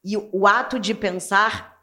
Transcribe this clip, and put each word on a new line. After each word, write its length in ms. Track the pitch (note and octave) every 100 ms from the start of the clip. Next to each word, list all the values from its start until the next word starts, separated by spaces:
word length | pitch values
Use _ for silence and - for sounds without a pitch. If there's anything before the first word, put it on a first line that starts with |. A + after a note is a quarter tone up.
E 140 | F#3+ G#3
o, 100 | G#3+
o 160 | F#3+ G3
ato 320 | A3 B3+ C4
de 160 | G3 G#3+
pensar 840 | G3+ F3+ - G3 G#3+ - - _